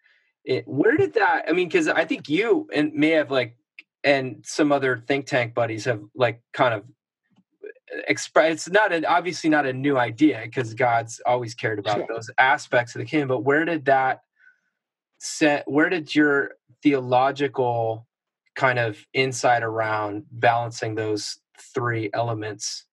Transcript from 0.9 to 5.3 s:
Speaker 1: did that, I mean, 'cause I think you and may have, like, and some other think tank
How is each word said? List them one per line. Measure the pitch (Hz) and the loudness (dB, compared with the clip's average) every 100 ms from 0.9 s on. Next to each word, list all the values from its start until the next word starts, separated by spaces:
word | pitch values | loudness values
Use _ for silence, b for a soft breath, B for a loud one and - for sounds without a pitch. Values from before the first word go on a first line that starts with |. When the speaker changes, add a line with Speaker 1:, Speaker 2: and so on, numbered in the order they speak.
| 294 | 4
Speaker 1:
did | - 226 | 2 2
that, | 190 160 - | 2 2 0
I | |
mean, | 175 175 | 0 0
'cause | 185 160 | 0 2
I | 156 165 | 0 0
think | 247 143 | -4 -2
you | 156 226 180 - | 0 2 0 0
and | 143 151 | -2 0
may | 147 156 | 2 2
have, | 160 135 | 4 2
like, | 135 120 - _ - _ _ | 0 -2 -6 _ -20 _ _
and | 139 139 131 113 - | 2 2 0 -8 -6
some | - 151 | 0 2
other | 143 135 123 - | 2 0 -2 -2
think | 139 | -2
tank | 135 | 0